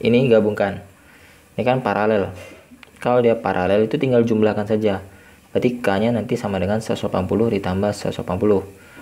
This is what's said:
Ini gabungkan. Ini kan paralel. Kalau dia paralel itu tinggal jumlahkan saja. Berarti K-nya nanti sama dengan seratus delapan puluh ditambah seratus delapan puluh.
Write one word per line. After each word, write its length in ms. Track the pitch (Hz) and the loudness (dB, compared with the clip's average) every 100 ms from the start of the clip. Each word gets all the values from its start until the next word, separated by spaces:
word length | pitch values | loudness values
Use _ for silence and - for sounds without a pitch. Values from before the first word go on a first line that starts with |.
Ini 240 | 113 120 139 | 2 4 6
gabungkan. 560 | 113 104 104 101 95 - - - - - - _ | 4 4 0 -2 -4 -14 -20 -20 -20 -20 -20 _
Ini 80 | - | -4
kan 240 | 117 123 113 | 0 0 0
paralel. 480 | 101 107 110 90 92 - - - - - - | 0 0 0 -2 -6 -18 -20 -20 -20 -20 -8
Kalau 240 | 123 123 | -2 2
dia 160 | 117 113 | 2 2
paralel 480 | 101 95 90 101 110 | 0 0 2 2 2
itu 160 | 143 | 0
tinggal 240 | 131 120 113 | 2 2 2
jumlahkan 400 | 107 107 104 104 | 4 2 0 -2
saja. 400 | 107 107 95 95 - - - _ | 0 0 -2 -6 -20 -20 -20 _
Berarti 240 | - 127 120 - | -2 0 0 0
K-nya 240 | 98 113 | 0 0
nanti 240 | 117 107 | 0 -2
sama 240 | 127 104 95 | -4 -4 -2
dengan 240 | 92 110 | -2 -2
seratus 240 | - 110 104 | -4 -6 -4
delapan 240 | 98 95 | -4 -2
puluh 240 | 101 117 | 0 0
ditambah 400 | 98 92 92 104 | 0 -2 -2 -2
seratus 320 | - 98 - - | -2 -6 -6 -6
delapan 120 | 90 | -2
puluh. 200 | 104 98 - - - - | 2 0 -2 -14 -20 -20